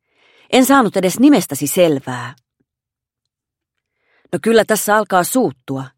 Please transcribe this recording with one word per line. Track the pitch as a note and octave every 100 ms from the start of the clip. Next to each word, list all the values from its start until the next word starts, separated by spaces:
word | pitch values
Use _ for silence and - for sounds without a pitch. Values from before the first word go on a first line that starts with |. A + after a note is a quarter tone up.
| _ _ _ _ -
En | B3+ B3+
saanut | C#4 G#3 G3
edes | F3+ G3
nimestäsi | C#4+ B3 - C#3 C#3+
selvää." | F#3 E3+ C3+ C3+ B2 A#2+ - _ _ _ _ _ _ _ _ _ _ _ _ _ _ _ _ _ _ -
"No | F3
kyllä | A3 A3+ G3
tässä | G#3 - G#3+
alkaa | G#3+ F#3
suuttua, | E3+ C4 F#3+ - - C3+ C3